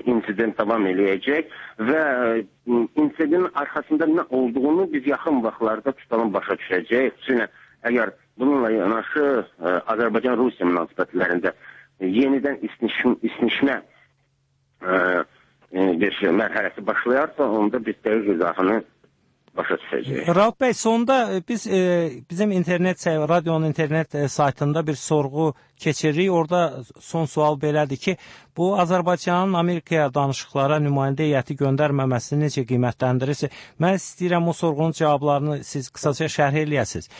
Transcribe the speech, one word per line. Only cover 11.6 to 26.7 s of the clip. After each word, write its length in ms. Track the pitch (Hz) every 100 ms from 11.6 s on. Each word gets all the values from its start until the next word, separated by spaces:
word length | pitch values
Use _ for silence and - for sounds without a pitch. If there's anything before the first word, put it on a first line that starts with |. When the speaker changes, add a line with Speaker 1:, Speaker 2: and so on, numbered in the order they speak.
| - - - -
Speaker 1:
yenidən 600 | 95 104 135 135 139 135
isniş-, 540 | 107 - 117 - 127 -
isnişmə, 600 | 113 - 120 - 139 117 - _ _ _ _ _ _ _ _ _
e, 160 | 92 92 90 87 - _ _ _ _
e, 140 | 92 95 82
bir 180 | 98 90 95 92
mərhələsi 460 | 107 98 107 - 104
başlayarsa, 640 | 104 120 131 160 - 131
onda 300 | 107 104 120 113
biz 100 | 101
dəqiq 320 | 110 110 101 87
izahını 460 | 87 87 92 110 - _ _ _ _ _ _ -
başa 180 | 85 87
düşəcək. 460 | - 64 135 139 160 170
Speaker 2:
Rauf 200 | 220 -
bəy, 140 | 254
sonda, 440 | - 226 226 233 262 220 190
e, 60 | 170
biz, 200 | 233 214
e, 120 | 190 185 175 165 127 123
bizim 220 | 170 208
internet 480 | 185 175 175 185 180
səhifə, 300 | 175 156 151
radionun 380 | 175 160 160 156
internet, 440 | 151 151 160 156 147
e, 120 | 139
saytında 600 | - 143 - 143 151 156
bir 60 | 143
sorğu 540 | - 156 139 147 160 - _ _
keçiririk. 520 | 175 139 156 147 190
Orada 520 | 175 160 175 165